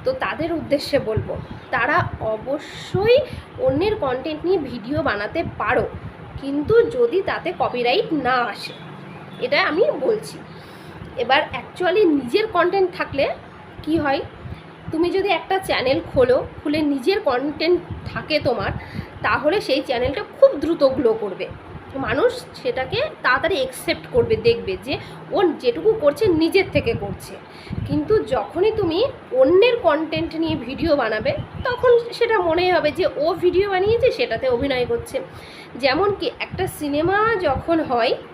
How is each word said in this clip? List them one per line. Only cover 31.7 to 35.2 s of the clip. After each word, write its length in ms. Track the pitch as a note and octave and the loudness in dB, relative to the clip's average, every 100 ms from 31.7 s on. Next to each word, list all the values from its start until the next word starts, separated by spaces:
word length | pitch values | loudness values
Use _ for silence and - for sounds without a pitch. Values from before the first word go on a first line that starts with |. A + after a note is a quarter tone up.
| B4 B4 A#4+ A#4 | 2 6 6 4
সেটা 280 | - A#4 A4 | -2 2 2
মনেই 320 | F4 D#4+ F#4 | 2 2 4
হবে 200 | E4+ D4+ | 4 2
যে 140 | D4+ E4+ | 0 -2
ও 280 | - D4+ | 2 0
ভিডিও 360 | F4 F4+ E4+ G4+ | 2 2 2 2
বানিয়েছে, 420 | F#4+ G4+ A#4 B4 | 2 2 4 2
সেটাতে 380 | - A#3+ A3+ C4 | 2 -2 0 0
অভিনয় 360 | A#3+ C#4 B3+ B3 | 0 0 0 0
করছে। 340 | A#3 A#3 C4 | -2 -4 -8